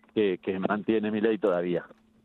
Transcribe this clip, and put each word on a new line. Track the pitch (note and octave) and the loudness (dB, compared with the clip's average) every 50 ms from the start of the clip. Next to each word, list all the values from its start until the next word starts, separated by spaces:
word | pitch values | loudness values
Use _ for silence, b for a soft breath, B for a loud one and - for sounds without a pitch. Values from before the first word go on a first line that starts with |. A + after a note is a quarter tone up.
| _ _ - | _ _ -2
que, | A2 G#2+ G2 F2+ - | 0 0 0 0 -2
que | - G2+ F#2+ F#2+ | -4 -4 -2 -2
mantiene | F#2 F#2+ G2+ G#2+ F#2 - A2+ A2 G#2 G#2+ | -2 -2 -2 -2 0 0 0 0 0 0
Milei | G#2+ G#2+ G#2 A2+ A2 | 0 0 0 0 0
todavía. | F#2+ - G2+ F2 F2 F2 F2+ F2 E2 - - - - _ _ _ _ | 2 2 2 2 2 0 -2 -2 -4 -4 -8 -16 -20 _ _ _ _